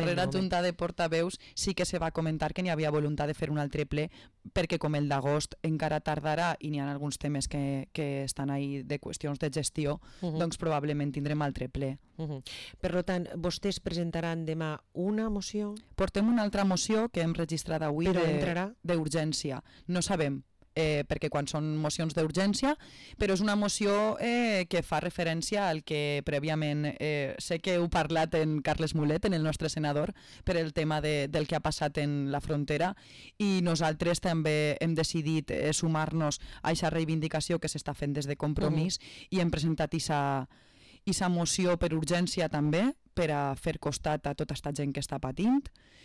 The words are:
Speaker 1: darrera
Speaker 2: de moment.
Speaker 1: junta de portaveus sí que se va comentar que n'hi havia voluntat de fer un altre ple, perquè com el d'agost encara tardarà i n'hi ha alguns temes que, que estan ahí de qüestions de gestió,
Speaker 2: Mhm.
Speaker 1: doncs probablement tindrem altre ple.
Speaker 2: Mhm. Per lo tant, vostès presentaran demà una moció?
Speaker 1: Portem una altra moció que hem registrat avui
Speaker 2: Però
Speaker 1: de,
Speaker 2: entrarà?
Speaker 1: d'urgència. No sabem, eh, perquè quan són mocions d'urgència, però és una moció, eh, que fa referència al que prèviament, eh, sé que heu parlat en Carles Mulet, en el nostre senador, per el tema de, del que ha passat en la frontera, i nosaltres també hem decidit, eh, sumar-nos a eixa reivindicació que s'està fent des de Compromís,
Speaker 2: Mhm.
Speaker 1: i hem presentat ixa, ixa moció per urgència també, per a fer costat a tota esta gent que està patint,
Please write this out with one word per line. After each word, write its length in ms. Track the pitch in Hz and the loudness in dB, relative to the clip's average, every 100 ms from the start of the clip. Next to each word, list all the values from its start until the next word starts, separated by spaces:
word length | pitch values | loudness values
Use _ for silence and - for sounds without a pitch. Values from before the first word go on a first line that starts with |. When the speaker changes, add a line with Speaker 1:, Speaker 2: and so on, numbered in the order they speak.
| 165 | 2
Speaker 1:
darrera 160 | 175 | 2
Speaker 2:
de 60 | 185 | 0
moment. 60 | 190 | 0
Speaker 1:
junta 180 | 190 175 | 0 2
de 100 | 180 | 0
portaveus 680 | 170 175 - 165 165 170 - - - | 0 -4 -2 0 2 0 -4 -12 -4
sí 180 | - | -4
que 100 | 180 | -2
se 160 | 180 180 | -2 -2
va 120 | 160 | -2
comentar 420 | 160 160 156 156 | 0 -2 0 -2
que 100 | 160 | -2
n'hi 60 | 185 | -2
havia 200 | 160 156 | 0 2
voluntat 380 | 151 147 147 147 | 2 0 0 -2
de 60 | |
fer 160 | 151 156 | -2 -2
un 80 | 151 | -2
altre 260 | 143 - 143 | 0 -2 -2
ple, 240 | 147 160 - - _ - | -2 -4 -8 -20 _ -6
perquè 240 | - 165 160 | -2 -2 0
com 160 | 151 147 | 0 0
el 140 | 147 | 2
d'agost 460 | 139 139 147 - - | 0 2 0 -2 -4
encara 380 | 160 156 156 151 | -2 0 0 -2
tardarà 560 | - 151 151 156 175 156 | -2 -2 0 0 0 -2
i 80 | 151 | -4
n'hi 80 | 147 | -4
ha 100 | 139 | -4
alguns 280 | 143 143 - | -4 -6 -4
temes 300 | 143 147 - | -2 -2 -2
que, 400 | 147 139 139 135 | -2 -2 -2 -4
que 320 | - 147 139 | -4 -4 -2
estan 260 | 135 - 139 | -4 -4 -2
ahí 320 | 139 139 139 | -2 -2 -6
de 140 | 131 147 | -6 -6
qüestions 380 | 147 - 151 143 | -6 -6 -6 -4
de 100 | 151 | -2
gestió, 480 | 156 139 - 143 147 - - | -2 -4 -2 -2 -2 -8 -8
Speaker 2:
Mhm. 180 | 180 156 | -4 -2
Speaker 1:
doncs 180 | 170 - | -2 -2
probablement 540 | 165 147 147 147 143 | 0 0 0 0 -2
tindrem 280 | 139 143 151 | -2 -2 0
altre 260 | 147 131 127 | 0 -2 -6
ple. 300 | 135 135 139 - - | -4 -4 -4 -12 -10
Speaker 2:
Mhm. 260 | 156 139 - - - - | -8 -8 -10 -14 -16 -6
Per 140 | 180 | -2
lo 100 | 175 | 0
tant, 240 | 180 180 170 - | 0 -2 -2 -4
vostès 460 | 175 - 202 190 | -4 -2 -2 -2
presentaran 640 | - 170 170 165 170 165 160 | -4 -2 -2 -2 -2 -2 -2
demà 340 | 160 160 151 - | -2 -2 -4 -8
una 360 | - 185 214 220 | -4 -2 0 0
moció? 460 | 208 185 208 208 208 - - | -2 -4 -4 -4 -8 -12 -4
Speaker 1:
Portem 340 | 190 202 214 | -2 2 4
una 140 | 240 | 4
altra 200 | 208 202 | 2 2
moció 460 | 196 180 - 220 233 | 2 2 2 2 2
que 100 | 175 | 0
hem 120 | 165 | 0
registrat 480 | 165 160 160 - 160 | 0 -2 -4 -2 -2
avui 240 | 156 147 175 | 0 0 2
Speaker 2:
Però 180 | 180 | 2
Speaker 1:
de, 160 | 165 147 | 2 2
Speaker 2:
entrarà? 340 | 143 170 190 233 165 175 | 0 -2 -4 -6 -2 0
Speaker 1:
d'urgència. 600 | 151 160 156 151 147 127 - - - | 0 0 0 -2 -4 -6 -10 -14 -4
No 160 | 180 | -2
sabem, 400 | 170 185 147 135 - _ _ - | 0 0 0 -2 -8 _ _ -2
eh, 280 | 156 151 143 | 0 0 -2
perquè 200 | 143 151 | -2 -2
quan 160 | 147 147 | -2 -2
són 280 | 156 156 151 | -2 -2 0
mocions 360 | 151 - 165 | 0 0 -2
d'urgència, 640 | 156 156 165 196 202 269 302 - - - - | 2 2 4 4 4 2 2 -4 -20 -18 0
però 160 | 208 | 2
és 80 | 190 | 4
una 140 | 208 208 | 4 4
moció, 640 | 202 - 202 202 214 - | 2 2 4 4 4 2
eh, 480 | 233 240 233 196 175 | 2 2 4 2 2
que 140 | 175 | 0
fa 160 | - 156 | 0 0
referència 680 | 175 - 165 165 - 208 196 | 0 0 0 0 0 0 2
al 140 | 156 | 0
que 380 | - 151 147 143 | -2 -2 0 0
prèviament, 600 | 139 147 151 156 151 147 151 - | 0 -2 0 0 0 0 0 -2
eh, 340 | 151 147 139 - | -2 0 -2 -4
sé 200 | - 170 | -4 -2
que 160 | 185 175 | 0 2
heu 140 | 170 | 2
parlat 460 | 170 151 160 156 165 | 2 2 2 2 2
en 260 | 156 151 | 2 2
Carles 320 | 147 151 156 | 0 0 0
Mulet, 320 | 156 147 160 208 | 2 2 2 2
en 80 | |
el 80 | 170 | 2
nostre 280 | 156 - 156 | 0 0 -2
senador, 440 | - 151 147 156 - - - | -2 0 0 -2 -6 -16 -10
per 140 | - 170 | -2 0
el 140 | 160 | 0
tema 280 | 156 156 151 | 0 0 0
de, 260 | 151 147 139 | 0 0 0
del 180 | 156 151 | -2 0
que 80 | 156 | 0
ha 60 | |
passat 360 | 160 - 147 151 | 0 -2 -2 0
en 340 | 147 143 139 | 0 0 0
la 100 | 143 | -2
frontera, 540 | - 147 143 151 175 202 - - - - | -2 -2 0 2 0 -2 -12 -20 -18 -2
i 220 | 208 185 | 2 4
nosaltres 580 | 175 165 160 156 170 170 | 4 4 2 2 2 2
també 560 | 185 165 156 151 151 143 | 2 2 2 2 2 2
hem 140 | 165 | 0
decidit, 560 | 160 160 165 151 160 139 | 2 0 0 0 0 0
eh, 240 | - 151 | 0 0
sumar-nos 640 | 147 165 156 156 160 151 - - - | 2 2 2 0 0 0 -2 -8 -6
a 80 | - | -2
eixa 220 | 165 160 | 0 2
reivindicació 640 | 165 160 160 156 156 - 170 | 2 2 0 0 -2 0 0
que 80 | 156 | 0
s'està 260 | 151 - 143 | -4 -6 -4
fent 180 | 143 | -2
des 140 | 143 139 | -2 -2
de 80 | 143 | -2
Compromís, 600 | 151 151 - 151 175 - | 0 0 2 2 0 -2
Speaker 2:
Mhm. 280 | - - - | -8 -20 -2
Speaker 1:
i 80 | 185 | 2
hem 100 | 170 | 2
presentat 420 | - 165 160 151 160 | 2 2 2 0 0
ixa, 520 | - 147 139 135 131 - - - - - - | 0 2 2 0 -2 -10 -20 -20 -20 -6 -2
ixa 220 | 180 180 | 0 2
moció 500 | 170 165 - 180 170 | 2 2 2 4 4
per 100 | 170 160 | 2 0
urgència 520 | 156 175 180 185 160 | 2 2 2 0 0
també, 440 | 151 151 160 240 - _ - | 2 2 4 2 0 _ 0
per 160 | 165 | 0
a 240 | 143 143 135 | 2 0 -2
fer 240 | - 151 | -4 -2
costat 480 | 151 - 160 151 147 | -4 -4 -2 -2 -2
a 80 | 139 | -4
tota 180 | - | -4
esta 180 | 143 143 | -4 -4
gent 220 | 143 143 | -2 -2
que 60 | 139 | -2
està 180 | 135 139 | -4 -4
patint, 440 | 131 139 214 269 - - - - | -4 0 2 2 0 -10 -20 -20